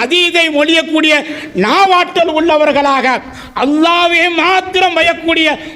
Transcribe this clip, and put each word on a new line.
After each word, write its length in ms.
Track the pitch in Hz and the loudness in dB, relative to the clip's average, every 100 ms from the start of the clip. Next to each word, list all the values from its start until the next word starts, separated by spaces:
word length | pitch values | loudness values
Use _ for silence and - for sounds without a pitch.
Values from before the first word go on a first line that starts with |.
அதீதை 420 | 247 349 349 339 330 | -2 0 0 0 0
மொழியக்கூடிய 640 | 294 302 330 320 311 311 294 277 294 - 185 | 0 0 0 0 0 2 0 -2 -10 -10 -4
நாவாற்றல் 760 | 208 320 392 359 349 349 339 | 0 2 4 2 0 0 0
உள்ளவர்களாக, 880 | 311 330 302 302 277 285 269 254 240 - - - - | 0 2 2 2 2 0 0 0 -2 -6 -18 -14 -4
அல்லாஹ்வே 800 | 254 302 330 349 349 339 349 339 | -2 2 2 2 2 2 0 0
மாத்திரம் 600 | 330 381 370 370 370 330 | 0 0 0 0 0 2
பயக்கூடிய 600 | 330 339 330 330 320 285 - | 0 0 -2 0 0 -2 -8